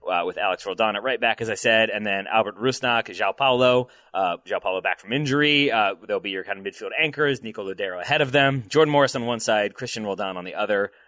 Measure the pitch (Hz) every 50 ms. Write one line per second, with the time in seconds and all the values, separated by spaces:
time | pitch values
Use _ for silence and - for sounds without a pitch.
0 | - 87 90 87 85 90 87 80 92 95 90 - - 101 92 87 110 107 104 104
1 | 107 135 127 113 120 117 110 - 113 110 104 - - 120 113 110 113 110 101 104
2 | 107 104 98 98 98 - - 110 104 101 104 98 113 131 123 - - 123 117 113
3 | 110 - 92 92 107 98 - - 139 131 127 123 127 127 123 123 123 123 - _
4 | _ _ - 92 98 87 87 90 _ 92 101 90 - 95 92 92 87 95 90 -
5 | - 98 117 143 151 135 131 147 147 147 147 143 143 135 113 110 104 98 98 _
6 | 107 104 104 95 87 101 95 95 92 101 98 98 98 101 - - 107 95 - 139
7 | 160 151 135 143 151 143 135 117 107 110 104 - 101 98 95 90 101 95 90 90
8 | 87 98 143 156 147 131 123 143 139 139 139 135 110 - - 151 160 147 147 143
9 | 139 127 - 131 117 120 120 113 - - 110 107 104 104 - - 131 120 - 113
10 | 107 101 98 90 101 95 92 90 90 92 73 90 107 98 104 98 101 98 _ _
11 | _